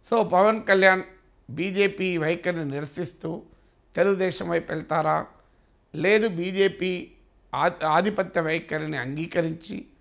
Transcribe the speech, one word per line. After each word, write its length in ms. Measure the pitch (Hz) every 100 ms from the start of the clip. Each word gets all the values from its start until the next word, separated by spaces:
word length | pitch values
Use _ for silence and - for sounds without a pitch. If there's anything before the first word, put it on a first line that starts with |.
| -
So, 180 | 233 185
పవన్ 340 | 180 208 220
కళ్యాణ్ 400 | 214 196 190 185 - - _ _ -
బీజేపీ 680 | 117 185 196 202 196 190 175
వైఖరిని 480 | 156 170 180 170 147
నిరసిస్తూ 760 | 139 147 - 180 - 165 160 - _ _ _ _ -
తెలుగుదేశం 540 | 185 190 185 - 180
వైపు 220 | 170 165
వెళ్తారా, 560 | 156 - 160 156 156 - _ _ _ _ _ _
లేదు 340 | 151 175 214 220
బీజేపీ 640 | 170 175 190 190 - 185 180 - _ _ _ _
ఆ-, 260 | 131 160 175 156
ఆధిపత్య 560 | 156 196 208 185 -
వైఖరిని 560 | 160 160 165 156 156 147
అంగీకరించి 880 | 123 147 165 180 160 160 - 208 - _